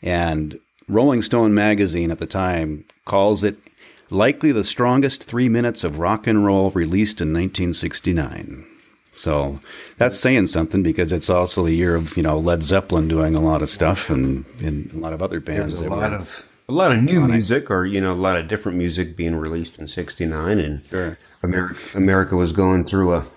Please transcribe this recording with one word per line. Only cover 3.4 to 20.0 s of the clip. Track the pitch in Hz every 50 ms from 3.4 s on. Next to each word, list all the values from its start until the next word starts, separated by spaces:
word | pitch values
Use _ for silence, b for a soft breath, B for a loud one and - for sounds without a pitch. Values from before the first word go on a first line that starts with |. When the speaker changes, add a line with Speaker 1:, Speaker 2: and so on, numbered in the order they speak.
Speaker 1:
it | 92 104 104 - _ B B B B B B B B B
likely | 98 95 107 131 135 135 - 156
the | 139 110 98
strongest | - - - 123 123 123 135 139 135 - - -
three | - - 120 127 127
minutes | 113 117 120 120 117 - -
of | 87 73 76
rock | 82 87 107 107 - 123
and | 110 107 101
roll | 101 98 98 95 98
released | - 92 85 78 85 98 107 107 107 -
in | 87 78
nineteen | 78 82 87 95 - - 90 87
sixty-nine. | 85 - - 87 - - - 101 90 82 76 64 - - - - - 67 - b b b b b b b _ _ _
So | - - 85 78 73 71 69 69 71 B B B B B B B B
that's | 120 127 123 -
saying | - 131 131 123 95 85
something, | - 85 80 80 - 98 95
because | 82 78 - 90 80 90
it's | 87 - -
also | 92 90 90 - - - 90
the | 82 80
year | 82 90 90 85
of, | 85 82 80 - -
you | 80
know, | 78 76 78
Led | 80 87 85 85 78
Zeppelin | 73 95 98 98 - - 80 80 80
doing | 80 80 78 80 80
a | 78
lot | 78 80 78 76
of | 73 73
stuff | - - 82 80 95 - - -
and, | 80 69 65 67 67 65 67 - - -
and | - 80 76 73 73 -
a | - 80
lot | 80 80 80
of | 78 185
other | 196 - 82
bands | 76 80 78 76 - 151 78 85
Speaker 2:
There's |
a | 82
Speaker 1:
that | -
Speaker 2:
lot | 98 101 104 107
Speaker 1:
were | 104 104
Speaker 2:
of, | 87 82 - - - - _ _ _ _
a | 127
lot | 160 190 170
of | 127 110
new | 117 147 175 180
Speaker 1:
on | 147 131
it. | 113
Speaker 2:
music, | 113 107 92 117 143 - -
or, | 107 92 92
you | 92 101 98
know, | 95 95
a | 92
lot | 90 92 95 92
of | 87 82 80
different | 104 104 - 107 87 90
music | 87 87 80 85 90 80 80
being | 92 85 82 82 80
released | 78 78 80 85 82 - - -
in | 80 73
sixty-nine, | - -